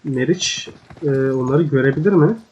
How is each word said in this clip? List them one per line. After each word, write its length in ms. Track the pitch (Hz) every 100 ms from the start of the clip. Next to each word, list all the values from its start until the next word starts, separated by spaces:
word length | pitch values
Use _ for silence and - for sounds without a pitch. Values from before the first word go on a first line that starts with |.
Meriç, 640 | 151 127 131 175 - - - - _ -
e, 60 | 147
onları 540 | 135 135 131 127 143
görebilir 480 | 156 135 135 131 175
mi? 260 | 185 151 226 -